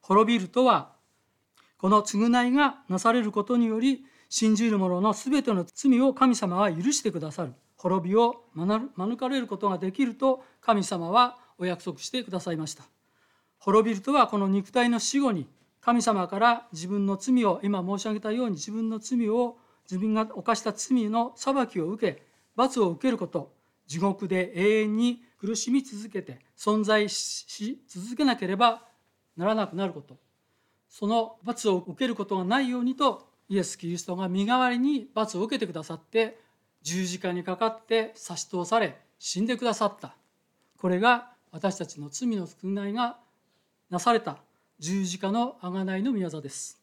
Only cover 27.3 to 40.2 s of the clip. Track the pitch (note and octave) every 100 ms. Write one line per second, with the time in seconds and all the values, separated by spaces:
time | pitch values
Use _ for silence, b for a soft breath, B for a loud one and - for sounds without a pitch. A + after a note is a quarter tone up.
27.3 | - - - G#3+ C4+ _ F3 G#3 B3 C#4+
28.3 | A#3+ F#3 F#3+ A#3 A3+ _ _ _ _ _
29.3 | - F#3 A3 G3+ E3 G3 D3+ C#3 B2+ _
30.3 | _ _ _ _ _ _ - G#3 A3+ A3+
31.3 | - F#3+ A#3 A3 F#3 F#3 D3+ C4 A3+ G3
32.3 | F#3+ F#3 B3+ C4 B3 B3 C4 C#4 G3 _
33.3 | _ _ G3 F3 - E3+ E3+ - F3+ F#3+
34.3 | F#3 G3+ B3 B3+ B3 C4 C#4 G#3 - G#3+
35.3 | F3+ A3 C4 G3 E3 D3+ E3 _ A3+ A3
36.3 | A3 b b _ _ D3 F3 F#3 F3+ F#3
37.3 | F3 F3 F3+ A3 A3 _ A3+ A3 - -
38.3 | E3+ - F#3 F3 A3+ F#3+ - _ _ -
39.3 | F3+ A3+ B3 A#3+ G#3 G#3 - B2+ -